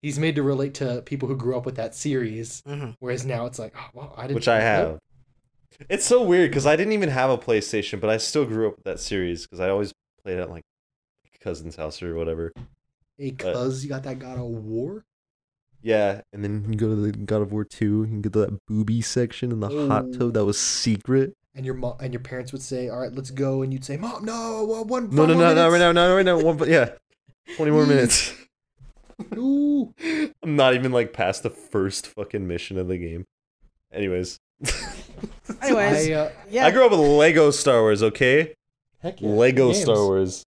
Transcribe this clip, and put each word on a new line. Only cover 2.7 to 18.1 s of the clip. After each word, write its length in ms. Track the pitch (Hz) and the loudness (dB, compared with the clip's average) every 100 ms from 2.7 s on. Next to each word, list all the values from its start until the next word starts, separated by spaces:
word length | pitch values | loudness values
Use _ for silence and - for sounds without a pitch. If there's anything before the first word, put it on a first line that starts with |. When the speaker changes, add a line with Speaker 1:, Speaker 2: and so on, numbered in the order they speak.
| 143 135 - | -12 -12 -12
Speaker 1:
Whereas 260 | 127 123 | -8 -8
now 220 | 123 120 120 | -6 -6 -8
it's 120 | - | -10
like, 140 | 110 - | -14 -14
oh, 100 | - | -20
well, 200 | 123 143 - | -18 -18 -14
I 40 | |
didn't 120 | 127 | -6
Speaker 3:
Which 140 | 135 117 | -2 2
I 100 | 113 | 2
Speaker 1:
nope. 60 | |
Speaker 3:
have. 340 | 110 101 82 78 _ _ _ _ _ _ _ _ - | 2 2 0 -4 _ _ _ _ _ _ _ _ -8
It's 160 | 185 - | -4 2
so 160 | 247 | 2
weird, 300 | 220 180 165 | 4 4 4
'cause 140 | 139 135 | 2 2
I 100 | 156 | 2
didn't 160 | 180 | 2
even 160 | 214 180 | 0 -2
have 220 | 127 135 | 0 0
a 80 | 123 | 0
PlayStation, 600 | - 110 101 107 98 101 | 0 0 0 -4 -4 -4
but 80 | 107 | -2
I 80 | 110 | -2
still 280 | 110 151 | -2 -2
grew 240 | 131 110 110 | -2 -2 -2
up 80 | - | -4
with 80 | |
that 160 | - 82 | -10 -10
series, 440 | - 101 90 85 - | -6 -4 -4 -6 -10
'cause 120 | 87 | -6
I 120 | 92 | -2
always 220 | 98 101 - _ _ | -2 -4 -8 _ _
played 140 | 101 90 | -10 -8
at, 100 | 87 | -8
like, 120 | 85 _ _ _ _ _ _ _ _ | -12 _ _ _ _ _ _ _ _
cousin's 340 | - 80 80 80 | -12 -10 -12 -10
house 240 | 78 - | -10 -10
or 120 | 90 | -10
whatever. 380 | 82 82 80 82 - - _ _ _ _ _ | -6 -6 -4 -8 -10 -20 _ _ _ _ _
Speaker 1:
Hey, 140 | 139 | -12
Speaker 3:
But 200 | 131 185 | -8 -6
Speaker 1:
cuz, 280 | 123 127 131 | -4 -4 -6
you 40 | 139 | -8
got 140 | 135 | -10
that 140 | 135 127 | -10 -12
God 180 | 127 127 | -12 -10
of 60 | 120 | -8
War? 580 | 117 107 113 131 208 _ _ _ _ _ _ _ _ | -10 -8 -8 -8 -10 _ _ _ _ _ _ _ _
Speaker 3:
Yeah, 400 | 110 107 104 101 - | 0 2 2 -2 -10
and 100 | 104 | -8
then 100 | 104 | -6
you 80 | 104 | -6
can 100 | 104 110 | -4 -2
go 120 | 110 | 0
to 60 | 107 | 0
the 160 | 104 | -2
God 300 | 104 101 107 | -4 -2 -2
of 100 | 101 | -2
War 120 | 104 | -4
two, 380 | 104 - 107 104 | -6 -4 0 0
you 40 | |
can 160 | 110 | 0